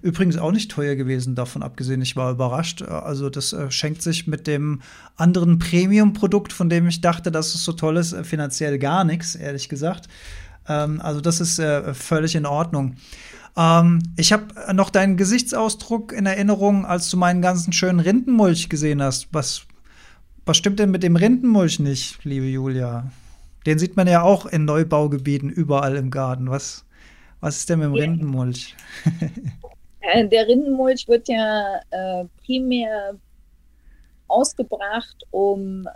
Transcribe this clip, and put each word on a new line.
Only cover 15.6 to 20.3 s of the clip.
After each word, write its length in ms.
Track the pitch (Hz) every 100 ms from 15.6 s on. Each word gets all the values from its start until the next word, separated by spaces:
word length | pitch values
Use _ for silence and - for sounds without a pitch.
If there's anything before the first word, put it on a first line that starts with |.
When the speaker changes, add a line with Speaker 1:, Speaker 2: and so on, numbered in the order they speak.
| 220 214 - 233 -
Speaker 1:
in 120 | - 196
Erinnerung, 600 | 196 202 190 202 196 180
als 240 | 180 -
du 80 | 180
meinen 240 | 180 180
ganzen 320 | 180 180 170
schönen 260 | - 185 175
Rindenmulch 680 | 165 247 262 233 190 165 -
gesehen 320 | 156 151 143
hast. 260 | 139 131 -
Was, 300 | 156 131 - - - - - - - -